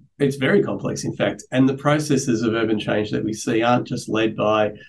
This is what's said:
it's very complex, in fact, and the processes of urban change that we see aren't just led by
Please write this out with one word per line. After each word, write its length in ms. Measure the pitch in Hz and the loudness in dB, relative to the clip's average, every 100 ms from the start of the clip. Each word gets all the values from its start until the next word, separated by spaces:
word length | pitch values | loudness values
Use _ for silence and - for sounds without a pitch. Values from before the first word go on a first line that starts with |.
| - - | -14 -2
it's 160 | 143 - | 0 2
very 260 | 131 202 | 2 2
complex, 420 | - 98 - - | 2 -2 -4 -6
in 120 | 123 110 | -6 -2
fact, 280 | 104 101 - | -2 -4 -4
and 160 | 127 131 | 2 2
the 100 | 135 | 2
processes 680 | 147 151 147 131 127 110 | 0 0 2 0 2 0
of 100 | 110 | 0
urban 260 | 113 110 107 | 0 0 -2
change 300 | 110 107 107 | 0 -2 -2
that 140 | 127 | -2
we 100 | 107 | -4
see 300 | 104 - 113 | -4 -2 0
aren't 240 | 120 123 - | 2 2 0
just 200 | 117 - | -8 -4
led 280 | 107 110 104 | 0 0 0
by 380 | 104 110 104 104 | 0 2 0 -2